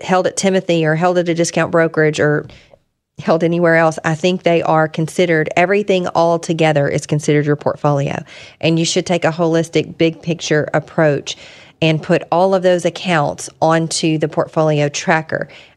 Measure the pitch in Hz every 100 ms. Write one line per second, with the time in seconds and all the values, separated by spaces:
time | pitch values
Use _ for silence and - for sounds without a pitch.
0 | - 185 180 - 196 190 185 170 156 160
1 | 180 180 175 165 170 - 160 170 165 160
2 | 156 151 147 151 - - _ - _ _
3 | _ - 151 165 170 170 175 165 160 156
4 | 165 156 185 180 - 170 - 160 156 160
5 | 156 - 175 160 156 - 175 202 202 185
6 | 180 - 170 165 165 165 160 147 143 151
7 | - 151 151 147 147 147 - - 147 143
8 | 139 - - - - - 160 165 165 185
9 | 170 175 165 160 170 165 165 156 151 -
10 | 165 165 165 165 - 151 - 156 - -
11 | 156 143 - - - - - _ 160 156
12 | - 170 - 160 190 190 180 180 170 170
13 | 185 165 147 170 - - 160 165 165 -
14 | 165 156 156 160 147 - 156 151 147 143
15 | - 160 160 - - - -